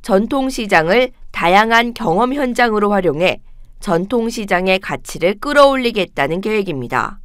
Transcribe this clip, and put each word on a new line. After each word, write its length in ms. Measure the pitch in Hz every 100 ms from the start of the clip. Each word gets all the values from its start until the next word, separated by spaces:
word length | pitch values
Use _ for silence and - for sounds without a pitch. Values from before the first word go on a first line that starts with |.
전통시장을 1080 | - 196 226 277 262 262 214 185 160 220 254 - -
다양한 600 | - 170 190 220 233 233
경험 380 | 233 196 175 247
현장으로 600 | 285 254 240 240 214 202
활용해 480 | 202 185 147 180 120 - - - -
전통시장의 960 | - 170 196 247 226 233 202 180 185 190
가치를 640 | - 143 - 147 165 208
끌어올리겠다는 1000 | 285 294 277 269 240 220 180 - 139 170
계획입니다. 760 | 214 214 196 143 120 127 110 -